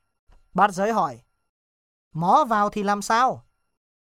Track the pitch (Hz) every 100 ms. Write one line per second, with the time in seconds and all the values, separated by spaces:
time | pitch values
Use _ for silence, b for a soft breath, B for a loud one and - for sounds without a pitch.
0 | _ _ _ - _ 175 202 180 208 214
1 | 156 117 _ _ _ _ _ _ _ _
2 | _ 156 175 262 262 214 208 214 202 202
3 | 202 226 262 135 _ _ _ _ _ _
4 | _